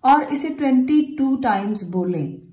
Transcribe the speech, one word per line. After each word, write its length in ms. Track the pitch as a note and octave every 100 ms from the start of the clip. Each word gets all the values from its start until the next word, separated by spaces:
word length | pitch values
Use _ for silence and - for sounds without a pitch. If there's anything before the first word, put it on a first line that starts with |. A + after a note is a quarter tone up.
और 200 | C4 D4
इसे 260 | - C#4+ D#4+
ट्वेंटी 640 | - C#4+ B3+ C4 D4+ - -
टू 180 | C4+ C4
times 480 | B3 G3 G3+ G#3
बोलें। 580 | F3 F3+ F3+ E3+ C#3 C#3 -